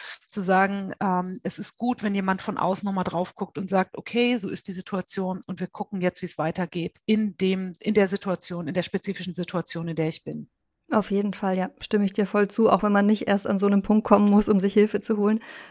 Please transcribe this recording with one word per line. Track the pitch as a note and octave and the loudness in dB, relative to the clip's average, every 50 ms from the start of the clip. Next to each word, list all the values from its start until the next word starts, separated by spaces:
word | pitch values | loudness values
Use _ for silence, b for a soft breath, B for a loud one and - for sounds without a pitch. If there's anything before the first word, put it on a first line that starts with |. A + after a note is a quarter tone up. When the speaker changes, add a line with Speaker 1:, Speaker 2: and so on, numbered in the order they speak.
| B B B B B - | B B B B B -10
Speaker 1:
zu | - G#3+ | -8 -4
sagen, | F#3 F3+ G3 F#3+ G3 G3 G3 G3+ G3 F#3+ - - | 0 2 4 4 4 2 0 -4 -6 -8 -6 -2
ähm, | G#3+ G3 F3+ F3+ F3+ F#3 F#3 - | 0 0 0 0 0 -4 -6 -8
es | - D#3+ - - | -8 -8 -6 -6
ist | G3+ - - | -6 -6 -6
gut, | - A#3 A#3+ B3 - G#3+ | -4 -4 -4 -2 -2 -2
wenn | G#3 G3+ | -2 -2
jemand | G3 F#3+ F#3+ F#3+ F#3+ | 0 0 0 -2 -2
von | - - G3 | -4 -4 -4
außen | - - F3 F#3 - - | -2 0 0 0 -2 -2
nochmal | G3+ F#3+ F#3+ | -2 -2 -2
drauf | F3+ - - E3 F3+ - - | -2 -2 -2 -2 -4 -4 -6
guckt | - G3+ - - - | -8 -10 -8 -6 -8
und | G3+ F#3 | -4 0
sagt, | F#3+ F#3+ F#3 - - - | 0 0 0 -2 -6 -14
okay, | - - - A#3+ A#3+ A#3+ B3 A#3 | -10 -4 0 0 2 2 0 0
so | F3+ - | -2 -6
ist | - - - - | -6 -6 -8 -8
die | F#3 | -10
Situation | F3+ - - - F#3 F#3 - - G3 F#3+ F#3 F#3 - - - | -12 -8 -6 -6 -6 -6 -6 -6 -4 -4 -4 -4 -6 -8 -10
und | F#3+ - | -8 -8
wir | F#3 | -8
gucken | - - - G#3 - - F#3+ | -8 -8 -8 -8 -8 -4 -2
jetzt, | F3+ F3+ - - | 0 0 -2 -2
wie | - | -6
es | F3 - - | -8 -4 -2
weitergeht | D3+ D#3+ E3+ - F3+ E3 - F3 E3 - - _ _ | -2 -2 -2 -2 -4 -4 -4 -6 -6 -6 -8 _ _
in | - G#3+ G#3+ A3 G#3 F3+ | 2 2 2 2 0 -2
dem, | - F#3+ F#3+ F#3+ F#3 F#3+ F#3 E3+ - | 0 0 0 0 0 -4 -8 -10 -4
in | - - G#3 | -2 0 4
der | G#3 G3 | 4 4
Situation, | F3+ G3 G3 - G3 F3+ - - - F3+ E3+ E3+ D#3+ | 2 0 -2 -4 -4 -4 -4 -6 -8 -8 -6 -6 -4
in | F3+ | -2
der | F3+ E3+ | -2 -2
spezifischen | - - F#3+ - G3+ F#3 - F3 F#3 E3+ | -2 -4 -4 -4 -6 -6 -6 -8 -8 -6
Situation, | - F3 - - F3 E3 - - E3+ E3 E3+ | -6 -6 -4 -4 -4 -4 -4 -6 -6 -6 -4
in | E3 | -2
der | D#3 D#3+ | -2 -2
ich | D#3 - - | -2 -4 -6
bin. | - - D3+ D3+ - - _ _ _ _ _ _ _ - | -8 -10 -10 -10 -12 -14 _ _ _ _ _ _ _ -4
Speaker 2:
Auf | D4 A3 G3 - | -2 -2 0 0
jeden | G3 G3 G3+ G#3 | 0 -2 0 -2
Fall, | F#3 - - F#3+ F#3 | -4 -4 -2 -2 0
ja, | F#3 F#3 - - - | 0 -2 -4 -6 -10
stimme | - - - G#3 G3+ | -4 0 0 2 2
ich | F#3+ | 2
dir | F#3+ - G3+ | 0 0 -2
voll | F#3+ - G#3 G3+ G3+ | 0 2 2 0 2
zu, | - - A3+ - | 2 2 4 4
auch | - F#3+ | 4 4
wenn | G#3 G#3 | 4 4
man | G3+ G3+ G3+ | 4 4 4
nicht | G#3 G#3+ G#3 - | 4 4 2 2
erst | - G3+ G3+ - | 2 0 0 2
an | - G#3 | 0 0
so | F#3+ G3 | 2 2
einem | G3+ G3+ G3+ | 4 4 4
Punkt | G3 - G#3+ G#3+ G#3+ | 4 4 2 2 4
kommen | - G#3+ G3+ G#3 G#3 | 6 6 6 8 6
muss, | G3+ G#3 G#3 - | 6 6 6 4
um | G#3+ F#3+ | 4 4
sich | F#3 G3+ G3+ | 2 4 4
Hilfe | G#3+ G#3 G#3+ - G3+ | 4 4 4 2 -2
zu | - - A3 | -2 -2 0
holen. | G#3 G3+ G#3 A3 A3 B B B B B B | 0 2 2 0 0 B B B B B B